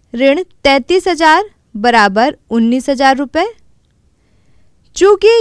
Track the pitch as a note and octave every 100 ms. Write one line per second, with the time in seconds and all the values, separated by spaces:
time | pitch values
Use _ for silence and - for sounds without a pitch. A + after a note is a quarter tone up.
0 | _ A#3+ C4+ D4 F#4 _ C#4+ C#4 B3 F4+
1 | F#4 D#4 D#4+ D#4+ G#4 _ _ G#3+ A#3+ A#3
2 | G3+ G3 G#3+ - - A#3 A3+ B3+ B3+ C4
3 | C4+ C4+ C#4 D#4 G4+ A4+ _ _ _ _
4 | _ _ _ _ _ _ _ _ _ -
5 | F#4 G#4 G#4 A#4